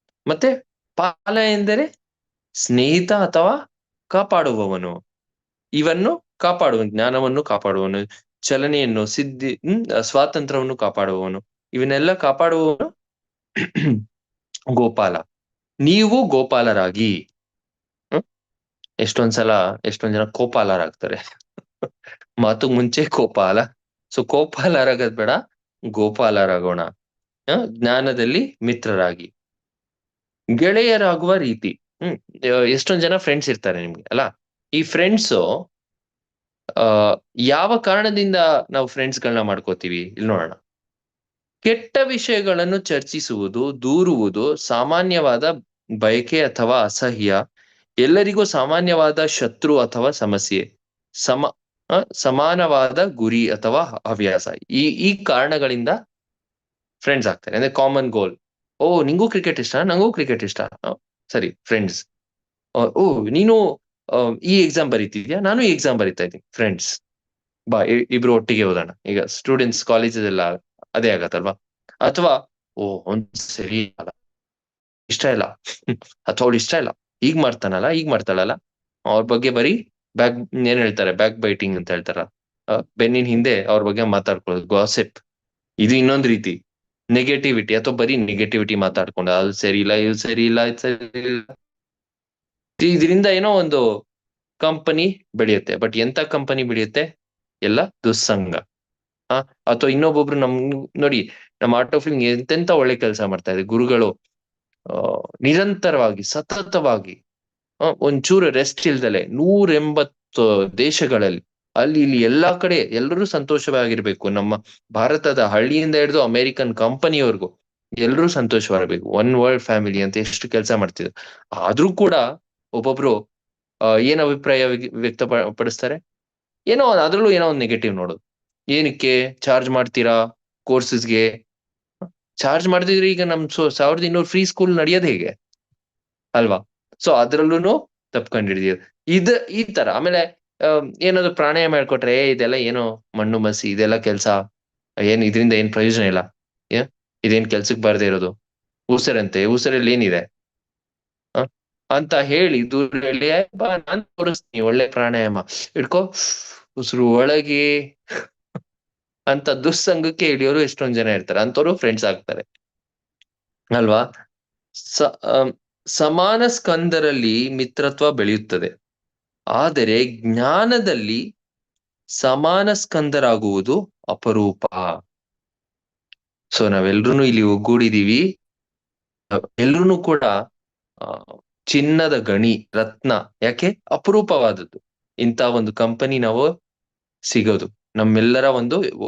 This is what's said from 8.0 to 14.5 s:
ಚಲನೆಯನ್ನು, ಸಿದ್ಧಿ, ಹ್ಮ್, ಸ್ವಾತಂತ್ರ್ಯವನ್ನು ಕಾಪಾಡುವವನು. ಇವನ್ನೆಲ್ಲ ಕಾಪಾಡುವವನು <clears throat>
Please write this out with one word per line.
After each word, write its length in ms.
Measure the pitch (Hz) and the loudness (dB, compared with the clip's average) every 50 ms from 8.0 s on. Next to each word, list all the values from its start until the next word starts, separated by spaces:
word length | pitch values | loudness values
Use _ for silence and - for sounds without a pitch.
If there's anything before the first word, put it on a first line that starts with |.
| 101 101 - - _ _ _ _ | -6 -8 -12 -20 _ _ _ _
ಚಲನೆಯನ್ನು, 640 | - - 139 131 139 147 147 143 135 120 110 110 107 | -4 -2 -2 0 0 0 0 0 0 0 0 -2 -2
ಸಿದ್ಧಿ, 480 | 107 - 151 139 139 135 127 131 135 123 | -2 -2 -4 -4 -6 -6 -6 -6 -6 -6
ಹ್ಮ್, 320 | - - 160 196 226 233 - - 113 113 | -6 -4 -2 -2 -2 -2 -2 -2 -2 -2
ಸ್ವಾತಂತ್ರ್ಯವನ್ನು 720 | - - 139 143 143 - 160 143 135 139 135 131 131 131 - | 0 0 0 0 2 0 -4 -6 -4 -4 -4 -4 -4 -4 -4
ಕಾಪಾಡುವವನು. 680 | 110 98 - 104 98 95 95 95 92 95 95 98 - _ _ _ _ _ - | -4 -4 -2 -2 -2 -2 -2 -4 -4 -6 -8 -10 -12 _ _ _ _ _ -6
ಇವನ್ನೆಲ್ಲ 400 | 127 131 139 139 139 151 180 190 | -4 -2 -2 0 0 0 0 0
ಕಾಪಾಡುವವನು 840 | 185 - 139 135 - 170 170 165 160 160 156 147 139 302 320 - _ _ _ _ _ _ _ _ _ _ _ _ | 0 0 -2 0 2 0 0 2 2 0 0 0 -2 -4 -8 -8 _ _ _ _ _ _ _ _ _ _ _ _
<clears throat> 560 | - - - - - 151 147 120 104 107 - _ _ _ _ _ _ _ _ | -8 -8 -6 -4 -2 0 0 0 0 -4 -8 _ _ _ _ _ _ _ _